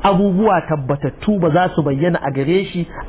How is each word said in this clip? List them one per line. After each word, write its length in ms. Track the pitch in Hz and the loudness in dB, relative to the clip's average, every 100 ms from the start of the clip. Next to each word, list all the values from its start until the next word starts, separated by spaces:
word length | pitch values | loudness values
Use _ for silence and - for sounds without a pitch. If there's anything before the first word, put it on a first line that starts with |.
abubuwa 580 | - 175 202 185 214 175 156 | 0 2 2 2 2 2 0
tabbatattu 680 | 156 131 143 139 - - 202 | -4 -2 -4 -4 -4 -2 0
ba 100 | 165 | 2
za 200 | 160 180 180 | 2 2 0
su 80 | |
bayyana 360 | 147 135 175 175 | -2 0 0 0
a 100 | 139 | -2
gare 340 | 135 139 185 196 | -2 0 0 0
shi 220 | 175 165 - | -6 -8 -8